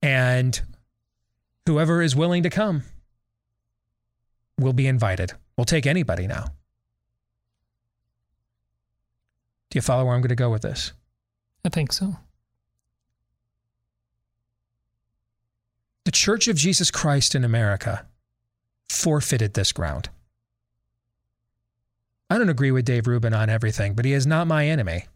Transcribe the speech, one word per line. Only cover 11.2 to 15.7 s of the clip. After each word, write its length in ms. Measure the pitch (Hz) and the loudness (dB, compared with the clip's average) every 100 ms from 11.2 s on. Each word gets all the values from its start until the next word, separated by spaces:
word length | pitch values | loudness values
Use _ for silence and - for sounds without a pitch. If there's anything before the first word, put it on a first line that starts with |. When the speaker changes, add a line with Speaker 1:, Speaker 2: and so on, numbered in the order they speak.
| _ _ _ _ | _ _ _ _
Speaker 2:
I 40 | 175 | -4
think 240 | - 143 | -2 -4
so. 240 | - 190 185 _ _ _ _ _ _ _ _ _ _ _ _ _ _ _ _ _ _ _ _ _ _ _ _ _ _ _ _ _ _ _ _ _ _ _ | -2 -4 -6 _ _ _ _ _ _ _ _ _ _ _ _ _ _ _ _ _ _ _ _ _ _ _ _ _ _ _ _ _ _ _ _ _ _ _